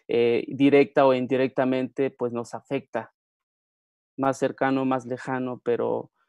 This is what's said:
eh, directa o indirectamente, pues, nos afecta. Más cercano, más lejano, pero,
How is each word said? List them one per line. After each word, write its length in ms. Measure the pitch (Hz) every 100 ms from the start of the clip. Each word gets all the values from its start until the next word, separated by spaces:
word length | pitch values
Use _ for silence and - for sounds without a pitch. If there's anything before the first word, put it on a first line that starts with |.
| -
eh, 380 | 117 117 117 -
directa 560 | 131 139 143 139 -
o 80 | 135
indirectamente, 960 | 127 127 127 131 - 131 131 127 - 135
pues, 220 | - 123
nos 220 | 120 117
afecta. 580 | 117 - 139 - 117 113 _ _ _ _ _ _ _ _ _ _ -
Más 220 | 135 131
cercano, 460 | 135 - 135 135
más 220 | 131 131 120
lejano, 540 | 127 - 131 127 117
pero, 480 | - 120 117 117 127 _